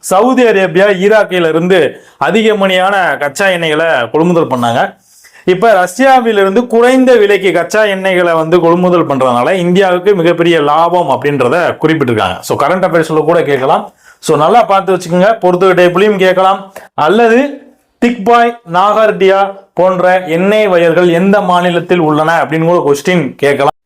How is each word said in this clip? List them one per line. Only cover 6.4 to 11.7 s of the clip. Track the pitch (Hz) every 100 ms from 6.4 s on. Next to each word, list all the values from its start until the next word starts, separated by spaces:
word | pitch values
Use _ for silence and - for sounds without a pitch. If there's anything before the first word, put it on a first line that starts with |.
| 196 196 247
குறைந்த | 226 240 262 254 240
விலைக்கு | 202 202 190 170
கச்சா | 170 214 214
எண்ணெய்களை | 190 190 180 175 165
வந்து | 160 170
கொள்முதல் | 165 175 180 175 156
பண்றதுனால | 135 131 120 127 190
இந்தியாவுக்கு | 175 180 190 180 180 202
மிகப்பெரிய | 165 170 170 165 147
லாபம் | 147 170 180 160
அப்படின்றத | 123 143 143 120 156 160